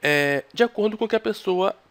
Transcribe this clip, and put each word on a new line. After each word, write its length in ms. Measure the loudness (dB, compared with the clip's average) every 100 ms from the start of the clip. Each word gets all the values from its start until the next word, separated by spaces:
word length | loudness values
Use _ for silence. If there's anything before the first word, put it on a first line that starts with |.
É, 420 | 0 2 2 0 -2
de 100 | 0
acordo 340 | 0 0 -2 -2
com 80 |
o 40 | -2
que 80 | -2
a 40 |
pessoa 540 | -2 -4 -2 0 0 -4 _